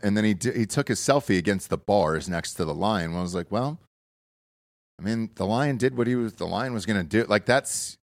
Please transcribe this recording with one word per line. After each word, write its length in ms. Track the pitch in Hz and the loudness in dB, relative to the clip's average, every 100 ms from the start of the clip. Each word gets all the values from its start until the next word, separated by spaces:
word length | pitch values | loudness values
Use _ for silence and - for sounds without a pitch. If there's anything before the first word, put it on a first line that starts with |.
and 140 | 104 104 | 0 2
then 80 | 107 | 2
he 80 | |
d-, 180 | 95 120 | 2 0
he 140 | - 110 | 0 0
took 240 | - 139 | 0 0
his 100 | 113 | 0
selfie 380 | - 139 - 92 | 2 2 4 2
against 320 | 90 95 - | 4 0 -2
the 80 | - | -4
bars 500 | - 101 78 80 73 | 2 2 4 0 -2
next 280 | 85 - - | -4 -4 -4
to 100 | 80 | -4
the 100 | 76 | -2
lion. 400 | 101 107 82 87 | -2 0 -2 -4
I 60 | |
was 120 | 90 | -4
like, 160 | 87 87 | -6 -4
"Well, 300 | 104 135 160 _ _ _ _ _ _ _ _ _ _ _ - | -4 -4 -6 _ _ _ _ _ _ _ _ _ _ _ -10
I 40 | |
mean, 260 | 95 113 113 - | -4 -4 -4 -4
the 100 | 95 | -2
lion 320 | 113 147 127 | 0 0 2
did 180 | 127 123 | 0 0
what 100 | 120 | 0
he 80 | 123 | 0
was, 180 | 113 | -2
the 120 | - 87 | -4 -4
lion 260 | 92 127 | -2 -4
was 120 | 117 92 | -4 -2
gonna 200 | 101 82 | -2 2
do." 180 | 117 | 0
Like, 220 | 117 104 - | 2 2 4
that's 500 | 127 - - - - _ | 2 2 -6 -8 -12 _